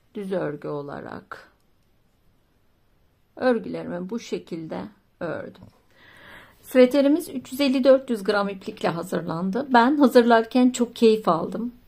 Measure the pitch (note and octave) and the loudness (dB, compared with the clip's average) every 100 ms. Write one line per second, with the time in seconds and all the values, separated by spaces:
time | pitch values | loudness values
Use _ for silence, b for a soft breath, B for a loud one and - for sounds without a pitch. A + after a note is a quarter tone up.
0 | _ - G3 F#3+ D3+ D3 D3+ D3 C#3+ D3 | _ -14 -8 -6 -6 -8 -10 -10 -10 -14
1 | - - - - - _ _ _ _ _ | -14 -16 -16 -20 -20 _ _ _ _ _
2 | _ _ _ _ _ _ _ _ _ _ | _ _ _ _ _ _ _ _ _ _
3 | _ _ _ - B3+ A#3 F#3 E3 E3 F3 | _ _ _ -6 -2 -2 -4 -10 -10 -10
4 | F#3 A#3 - G3+ - E3+ D#3+ F3+ G#3 - | -8 -10 -10 -10 -10 -12 -10 -12 -12 -18
5 | _ _ F3 A#2 - - - _ _ B | _ _ -10 -10 -12 -18 -20 _ _ B
6 | B B B B B _ - C4 B3+ C#4+ | B B B B B _ 0 4 6 6
7 | C#4 D#4 E4+ C4+ - B3+ C#4+ C4+ C4 C4 | 2 0 -2 -12 -10 -2 0 2 4 4
8 | C4+ A3+ G3 G#3 G3+ G3 - - G3 E3 | 2 -6 -2 -2 -2 -6 -12 -6 -4 -4
9 | F3 F3 E3 E3 F#3+ G3 C#4 B3 A#3 D4 | -6 -6 -6 -6 -4 -4 0 4 4 4
10 | C4+ B3 A#3 A#3 A3+ B3+ B3+ B3+ A#3+ - | 6 6 6 4 2 2 2 2 -4 2
11 | A3+ G#3+ G3+ E3 - - A#3 - | 4 4 2 -2 -2 -6 -8 -12